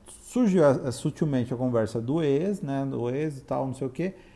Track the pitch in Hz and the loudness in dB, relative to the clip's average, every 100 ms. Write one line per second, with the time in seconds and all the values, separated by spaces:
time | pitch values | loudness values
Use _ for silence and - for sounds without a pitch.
0 | - - - 247 240 185 147 131 139 120 | -20 -20 -4 2 4 6 6 4 0 -4
1 | 156 - 160 131 123 120 127 117 107 117 | -4 -2 0 0 0 -2 0 2 0 -2
2 | 117 160 151 139 185 196 143 139 135 131 | -2 0 2 2 0 -4 -4 -4 -4 -4
3 | 120 131 156 139 - 135 135 123 135 131 | -2 -2 -4 -6 -6 -4 -2 -4 -6 -4
4 | 180 - - | -6 -6 -20